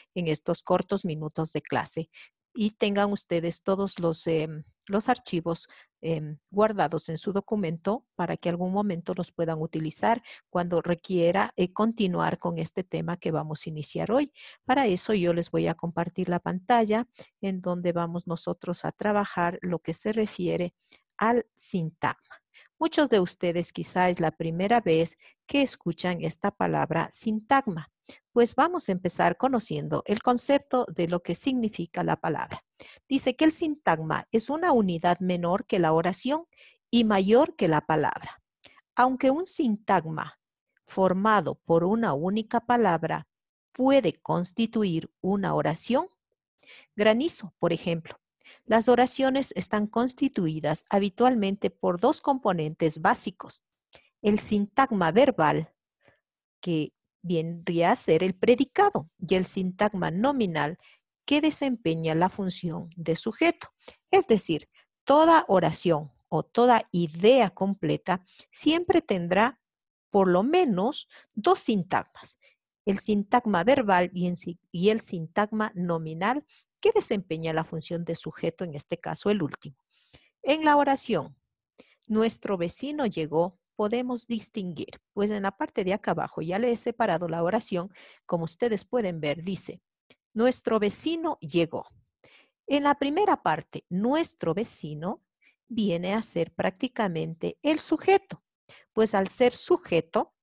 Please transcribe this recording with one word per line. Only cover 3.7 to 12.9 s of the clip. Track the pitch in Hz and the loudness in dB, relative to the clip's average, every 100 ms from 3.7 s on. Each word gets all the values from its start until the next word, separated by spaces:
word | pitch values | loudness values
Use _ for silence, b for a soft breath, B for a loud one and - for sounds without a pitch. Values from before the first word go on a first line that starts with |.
| 190 196 - | -2 -2 -2
los, | 170 165 - | -4 -2 -2
em, | 160 156 156 - _ | -2 -2 -8 -16 _
los | - 202 220 | -6 -2 0
archivos, | 240 - 175 165 165 - b b _ | -2 -2 -4 -4 -6 -10 b b _
em, | 160 160 151 151 _ | -6 -6 -6 -12 _
guardados | 196 214 208 - 165 - | 0 0 2 0 -2 -6
en | 160 | -6
su | - | -4
documento | 196 - 214 175 165 - 226 - | -4 -4 -2 -2 -4 -2 -4 -6
para | - 170 160 | -6 -4 -2
que | 175 | -4
algún | 170 180 | -2 -2
momento | 196 208 170 170 | -2 -2 -4 -6
los | 180 175 | -6 -6
puedan | - 165 160 | -4 -4 -2
utilizar | 160 160 156 - 208 233 B B _ | -4 -4 -6 -2 0 0 B B _
cuando | 175 175 175 | -4 -2 -2
requiera, | 160 170 - 185 170 185 220 - | 0 -4 -2 2 2 2 0 0
eh, | 180 | -2
continuar | - 220 226 196 175 165 180 | 0 -2 0 0 0 -2 -2
con | 180 170 | -4 -4
este | 160 - | -6 -6
tema | 175 | -6